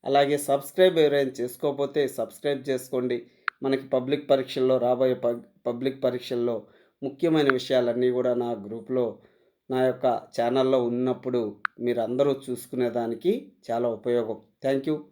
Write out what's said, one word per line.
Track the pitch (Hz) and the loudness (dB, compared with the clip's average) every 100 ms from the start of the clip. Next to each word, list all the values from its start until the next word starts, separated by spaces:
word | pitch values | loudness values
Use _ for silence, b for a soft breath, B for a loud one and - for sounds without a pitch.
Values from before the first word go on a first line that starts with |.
| - | 2
అలాగే | 139 143 143 | 4 4 2
సబ్స్క్రైబ్ | 143 139 - - 185 165 | 2 0 0 4 4 6
ఎవరైనా | 151 143 135 | 4 4 0
చేసుకోకపోతే | 127 123 - 147 139 139 151 135 | -2 -6 -2 -4 -2 -2 0 0
సబ్స్క్రైబ్ | - 113 - 147 139 131 | -2 -6 -4 -4 -4 -2
చేసుకోండి. | 127 127 131 123 120 - B B B | -4 -2 -4 -2 -4 -6 B B B
మనకి | 135 135 - | -2 -2 0
పబ్లిక్ | 131 127 147 - | -2 0 -4 2
పరీక్షల్లో, | 135 131 - 131 131 | 2 2 0 2 2
రాబోయే | 120 127 131 | 2 2 2
పబ్-, | 127 120 120 - _ 123 | 2 -2 -4 -10 _ -6
పబ్లిక్ | 120 135 135 | -4 -4 -2
పరీక్షల్లో | 131 123 - 123 120 113 - b b b | -2 -2 -4 -2 -2 -4 -8 b b b
ముఖ్యమైన | 135 143 170 156 139 | -10 -2 2 4 4
విషయాలన్నీ | 127 - 131 120 117 127 | 2 2 2 2 2 0
కూడా | 123 123 | 2 0
నా | 123 120 | 0 -2
గ్రూప్లో, | 113 101 113 107 127 117 101 b b b b _ | -6 -8 -12 -4 -2 -2 -6 b b b b _
నా | 127 131 | 0 2
యొక్క | 127 131 117 - - | 2 0 0 -4 -2
ఛానల్లో | 117 127 131 131 | 0 2 2 2
ఉన్నప్పుడు | 120 120 127 127 127 123 107 101 - - | 2 0 -2 -2 -2 -2 -2 -6 -12 -6
మీరందరూ | 120 117 110 127 143 135 - | -2 -2 -2 2 2 0 -4
చూసుకునేదానికి | 123 - 127 120 117 117 113 175 240 - _ - | -10 -6 -2 -2 -2 -4 -2 0 -2 -4 _ -6
చాలా | 117 120 | -2 -2
ఉపయోగం. | 110 123 120 110 107 _ _ 135 | -4 0 0 -2 -8 _ _ -2
Thank | 135 143 | -2 -2
you. | 151 - | -6 -6